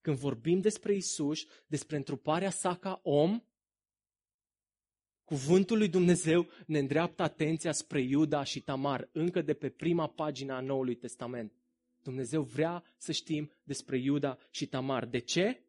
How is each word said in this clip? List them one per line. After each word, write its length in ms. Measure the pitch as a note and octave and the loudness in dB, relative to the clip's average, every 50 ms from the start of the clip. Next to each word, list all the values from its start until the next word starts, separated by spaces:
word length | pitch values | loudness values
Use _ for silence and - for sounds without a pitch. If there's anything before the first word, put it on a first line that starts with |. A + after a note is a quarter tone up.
Când 160 | _ - D3 | _ -2 -4
vorbim 440 | C3 C3 C#3+ B2 A#2 A2+ D#3+ F3 F#3+ | -2 -2 -4 -4 -2 0 0 2 4
despre 340 | F3+ G#3+ G#3 - - - G3+ | 2 0 0 0 0 0 0
Iisus, 520 | G3+ F3+ - - - D3+ C#3+ D3+ D#3 - _ - - _ | 0 0 -4 -4 -2 -2 -2 -2 -2 -6 _ -16 -20 _
despre 300 | _ D3+ C#3+ - _ D3+ | _ -6 -6 -4 _ -6
întruparea 540 | D3 C3+ - C#3+ B2+ _ - D#3 E3+ F#3 G3 | -6 -4 -4 -6 -6 _ 0 0 0 0 -2
sa 240 | F3 - - F#3 F3 | -4 -2 -2 -2 -2
ca 260 | F3+ - G3 F#3+ - _ | -2 -4 -8 -8 -6 _
om, 400 | F3 C#3+ D3 D3+ E3+ G#3 A#3+ - _ _ _ _ _ _ _ _ _ _ _ _ _ _ _ _ _ _ _ _ _ _ _ _ _ _ _ _ _ _ _ _ _ _ _ _ | 2 4 6 6 6 4 0 -4 _ _ _ _ _ _ _ _ _ _ _ _ _ _ _ _ _ _ _ _ _ _ _ _ _ _ _ _ _ _ _ _ _ _ _ _
cuvântul 540 | _ D#3+ C#3 C3 C#3 F3 F#3+ G3 - A3+ A3 | _ -6 -4 2 4 4 4 6 4 2 2
lui 100 | G#3+ G3+ | 2 4
Dumnezeu 580 | D#3+ F#3 F3+ F3+ F3 E3+ - D#3+ D#3+ F3 E3+ - - - - | 4 4 6 6 6 4 4 4 4 4 2 0 -6 -20 -8
ne 120 | - D#3 D3+ | -2 0 0
îndreaptă 440 | C#3 C3+ C#3+ D#3 E3+ F3 - - F3 | 0 2 2 0 0 0 -2 -2 -2
atenția 500 | D#3 - - D#3+ D3+ D#3+ D#3 - E3+ D3 | -2 0 -2 -2 0 0 -2 -2 -2 -4
spre 280 | - - _ - D3+ | -4 -6 _ -2 -2
Iuda 420 | B2+ B2+ C#3 C#3+ D#3+ D3 D3 D3 C#3 | 0 2 4 4 4 4 2 0 -2
și 180 | - - B2+ | -4 -6 -8
Tamar, 480 | - - C#3+ C3 C3+ C#3+ C#3 B2 B2 - _ | -6 -6 -4 -2 0 -2 -2 -2 -4 -6 _
încă 300 | D#3 D#3 F3 F3 F#3 D#3+ | -2 -2 0 0 0 0
de 120 | D3 D3+ | 0 -2
pe 140 | - - C3+ | -2 -2 -8
prima 380 | - _ - E3 E3+ E3+ D#3+ | -6 _ 0 2 2 2 0
pagină 460 | D3+ - - D#3+ D3+ C#3+ B2+ C#3 C3+ C3+ | -2 -2 -4 -4 -4 -4 -6 -6 -6 -6
a 80 | B2+ | -6
Noului 340 | B2+ C3 C#3 C3+ C3 B2+ A#2+ | -4 -2 -2 0 0 0 -2
Testament. 580 | A#2+ - B2 - - B2+ A#2+ B2+ B2 A2+ G#2+ _ _ _ _ _ _ _ _ _ _ _ | -4 -6 -14 -12 -10 -8 -8 -6 -6 -8 -10 _ _ _ _ _ _ _ _ _ _ _
Dumnezeu 400 | C#3+ B2+ C3 C3 A2+ D3 D#3+ D3 | -10 -6 -6 -6 -2 -2 -2 -2
vrea 420 | B2+ A#2 B2+ D3+ E3 F3 F3 - _ _ | -2 -2 -2 -2 -2 -2 -6 -12 _ _
să 160 | _ - - D#3+ | _ -8 -6 -6
știm 380 | - - - D#3+ D3+ D3+ D3+ _ _ _ | -6 -4 -4 -4 -4 -4 -6 _ _ _
despre 360 | - C#3 - - - C3 C3 | -10 -10 -10 -8 -4 -4 -2
Iuda 400 | B2 C3+ C#3+ D3 C#3 C#3 B2+ - _ _ | 2 2 0 2 0 -2 -4 -4 _ _
și 160 | _ - - | _ -8 -8
Tamar. 380 | C#3 - C3+ C3 C3+ C3+ B2+ A2+ | -4 -4 -4 -2 0 -2 -2 -2
De 140 | A#2+ A#2+ B2 | -2 -4 -4
ce? 420 | A#2+ - - E3+ F3+ G#3+ B3+ - _ | -4 0 0 2 2 0 0 -4 _